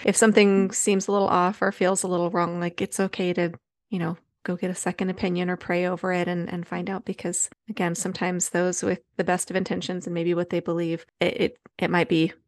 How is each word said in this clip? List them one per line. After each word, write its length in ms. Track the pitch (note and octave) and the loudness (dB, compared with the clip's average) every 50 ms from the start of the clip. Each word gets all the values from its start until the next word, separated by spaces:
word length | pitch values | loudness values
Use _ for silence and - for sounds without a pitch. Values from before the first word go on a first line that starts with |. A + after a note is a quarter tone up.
| - | 0
if 100 | - F#3+ | 0 4
something 560 | - A3+ A3 G#3+ A3 G3+ G3+ G3 F#3+ - F#3+ | 6 6 6 8 8 8 6 6 4 4 2
seems 360 | - - - G#3+ G3 F#3+ - | 0 0 0 2 2 2 2
a 40 | - | 2
little 160 | G3+ G3+ G3 | 2 2 2
off 340 | - - F3+ F3+ F#3 G#3 - | 4 4 4 2 2 2 0
or 100 | - G3 | -2 -2
feels 320 | - - F#3+ F#3 G3 F#3+ - | 0 2 2 2 2 0 0
a 40 | |
little 220 | F3+ F3+ F3 F3 E3+ | -2 0 0 0 0
wrong, 300 | F#3+ F3 E3+ E3+ F3 F3 | 0 0 0 0 -2 -2
like, 220 | F3 F3 F3 - | -4 -4 -4 -4
it's 180 | G3+ - - - | -6 -4 -2 -2
okay 320 | G3 F#3+ - - F#3 F3+ F3 | -2 -2 -2 -2 -2 0 0
to, 180 | F3+ F3 E3+ E3+ - _ _ _ _ _ - | 0 0 -2 -2 -8 _ _ _ _ _ -6
you 100 | G3+ F3+ | -4 -4
know, 180 | E3+ E3 F3 - _ _ _ _ - | -2 -4 -4 -8 _ _ _ _ -6
go 120 | - F3+ | -6 -4
get 160 | - F#3+ F3+ | -4 -2 -4
a 40 | F3 | -4
second 340 | - - F3+ F3 - F#3+ F#3 | -4 -4 -4 -4 -2 -4 -4
opinion 400 | F3+ - G#3 F3+ F3 F3 F3+ F3+ | -2 -2 -2 -2 0 0 -2 -2
or 60 | F3+ | -4
pray 280 | - - - F3 F3 F3+ | -4 -4 -2 0 0 0
over 260 | F3+ F#3+ F#3+ - F#3 | 0 -2 -2 -2 -2
it 160 | F3+ F3 F3 | 0 0 0
and, 220 | F3+ F3+ F3 E3+ - | 0 -2 -4 -4 -4
and 180 | F3+ F3 F3 | -6 -8 -8
find 220 | - F3 F3 F3 G3 | -6 -6 -6 -6 -6
out. 160 | G3 F#3 - | -6 -8 -6
Because 440 | - F#3 - - F3 F3+ - - - - _ _ - | -8 -8 -6 -6 -4 -2 -2 -4 -4 -6 _ _ -10
again, 240 | G#3 - F3+ E3+ E3+ | -4 -2 -2 -2 -2
sometimes 540 | - - F#3+ F3+ - F3+ F3+ F3+ F3 - - | -2 -4 -6 -4 -2 -2 -2 -2 -2 -4 -2
those 340 | - F3 F3+ F3+ F3 - - | 0 0 0 0 0 -2 -2
with 160 | G3 F#3 - _ _ _ | -2 -2 -2 _ _ _
the 60 | - E3+ | -4 -2
best 260 | F3+ F3+ F3+ - - | 0 0 -2 -2 -2
of 60 | F#3 | -2
intentions 520 | F#3+ F#3 - F3+ F3+ E3 - F3+ F3+ - | -2 -2 -2 -4 -6 -4 -6 -6 -6 -6
and 60 | F3+ E3+ | -4 -4
maybe 200 | E3+ E3+ F3 F3 | -2 0 0 0
what 160 | F3 F3 F3 | 0 0 0
they 100 | E3+ E3+ | -2 -2
believe, 460 | E3+ F3 E3 E3+ E3+ E3 E3 E3 - _ _ - | -2 -2 -2 -2 0 -2 -2 -4 -6 _ _ -2
it, 220 | F3 - - - | -2 0 0 0
it, 160 | - - - _ _ - _ | -2 -2 -2 _ _ -14 _
it 120 | - F#3 E3+ | -2 0 2
might 180 | F3 E3+ E3 - | 4 4 4 4
be 240 | F3 D#3+ D#3+ F#3+ - _ _ | 4 4 2 2 0 _ _